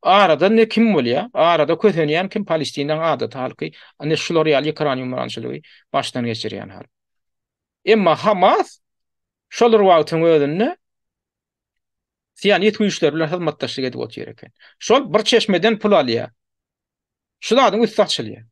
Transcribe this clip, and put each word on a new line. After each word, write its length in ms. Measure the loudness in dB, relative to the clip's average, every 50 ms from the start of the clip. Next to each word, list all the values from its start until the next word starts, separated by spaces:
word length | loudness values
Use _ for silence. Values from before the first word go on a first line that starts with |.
Arada 480 | 2 4 4 4 4 4 2 2 2 2
ne 180 | 4 2 2 2
kim 180 | 2 2 2 2 2
bolýar? 320 | 0 0 0 -2 -2 -4 -6 _
Arada 400 | 0 2 2 2 0 0 0 -2
kösenýän 560 | 0 0 0 0 0 -2 0 0 -2 -4 -4
kim? 160 | -6 -8 -4
Palestina'ň 580 | -4 -4 -4 -4 -6 -6 -6 -4 -4 -4 -2 -2 -2
adat 240 | -2 -2 -4 -8 -8
halky. 360 | -8 -8 -8 -8 _ -12 -12 _ -16 -20 -20 _ _
Ane 160 | -4 -4 -4
şular 300 | -4 -4 -2 0 0 2
ýaly 240 | 2 2 0 0 -2
ýykran 320 | -6 -4 -4 -4 -2 -4 -6
ýumrançylygy 580 | -8 -8 -8 -8 -8 -10 -10 -10 -10 -12 -12 _ _ -20 _ _ _ -4
başdan 300 | -4 -4 -4 -8 -6 -6 -6
geçirýän 400 | -6 -8 -8 -10 -10 -10 -14 -16
hal. 160 | -18 -20 -20 _ _ _ _ _ _ _ _ _ _ _ _ _ _ _ _ _ _ _ _
Emma 300 | 2 2 4 4 2 0
Hamas 640 | 2 0 -2 0 4 4 4 4 2 0 -4 -6 _ _ _ _ _ _ _ _ _ _ _ _ _ _ _
şol 240 | -2 0 2 4 4
bir 100 | 4 6 6
wagtyň 320 | 6 4 4 0 -2 0 2
özünde 520 | 4 4 4 2 0 -2 -2 -2 -4 -4 _ _ _ _ _ _ _ _ _ _ _ _ _ _ _ _ _ _ _ _ _ _ _ _ _ _ _ _ _ _ _ _
sionist 460 | _ 0 2 2 4 2 0 0 0
güýçler 360 | -2 -2 -2 0 -2 -2 0
bilen 120 | -2 -4
hyzmatdaşlyk 580 | -4 -4 -4 -4 -6 -6 _ -8 -8 -6 -6 -6
edip 140 | -6 -6 -8
otýar 300 | -12 -12 -12 -14 -16 -16
eken. 220 | -16 _ -20 -20 _ _ _ -20 _ _
Şol 340 | 0 2 2 2 2 0 -2
bir 100 | -2 0
çeşmeden 560 | 2 2 2 2 2 0 0 2 0 -2 0
pul 120 | 0 2
alýar. 380 | 2 4 2 2 -2 -4 -6 -8 _ _ _ _ _ _ _ _ _ _ _ _ _ _ _ _ _ _ _ _ _ _
Şularyň 420 | -4 0 2 4 4 2 2 2 0
üstü 180 | 0 2 0
açylýar. 440 | 0 0 0 -8 -8 -10 -12 -16 -20 _